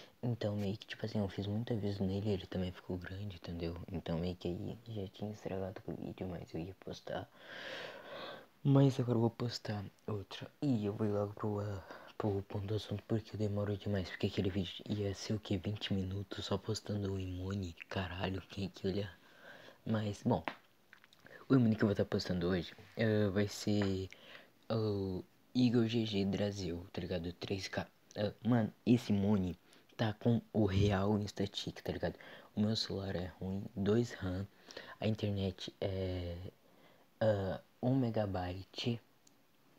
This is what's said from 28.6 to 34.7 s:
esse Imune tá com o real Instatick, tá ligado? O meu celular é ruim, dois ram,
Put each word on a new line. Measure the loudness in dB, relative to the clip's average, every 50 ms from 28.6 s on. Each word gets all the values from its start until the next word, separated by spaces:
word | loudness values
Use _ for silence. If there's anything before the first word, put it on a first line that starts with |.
| 4 2 -2 0 4
esse | 6 6 6 6 4
Imune | 4 4 6 4 4 4 4 0 -2 -6 _ -20 -20 -20 -20 -10 -4
tá | 0 0 0 0
com | 2 4 4 4 4 2 0 2
o | 2 4
real | 4 4 4 6 6 4 4 4 4 2 2
Instatick, | 0 -2 -2 -2 -2 -2 -4 -6 -6 -6 -8 -6 -4
tá | -4
ligado? | -2 -2 -2 -4 -4 -6 -12 -18 -18 -18 -20 -4 0
O | 2
meu | 2 2 2
celular | 0 -2 -2 -2 -4 -2 -2 -2
é | -2 -4 -6 -6 -6
ruim, | -4 -4 -4 -4 -6 -6 -4
dois | 0 2 4 4 4 4 2 -2
ram, | -4 -4 -2 -2 -2 -4 -6 -10 -16 -20 -18